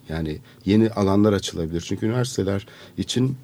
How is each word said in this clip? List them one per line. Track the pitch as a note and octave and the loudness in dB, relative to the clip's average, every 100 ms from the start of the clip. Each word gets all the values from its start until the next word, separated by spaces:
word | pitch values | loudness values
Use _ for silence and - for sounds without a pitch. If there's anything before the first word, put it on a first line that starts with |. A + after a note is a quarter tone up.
| - | -10
Yani | D#2+ D#2+ D#2+ - - F#2+ | -6 -6 -8 -12 -8 2
yeni | G#2+ A2 | 4 4
alanlar | G#2 F#2+ G2 G#2 | 2 2 4 4
açılabilir. | G2 - - E2 E2+ | 2 -2 -6 -4 -4
Çünkü | - G2 A2 | -4 -4 -2
üniversiteler | A#2+ B2 - G2 G2 - - - - | 0 -2 -2 -2 -2 -6 -18 -14 -8
için | G2 B2 C3 C3 | -4 0 -2 -2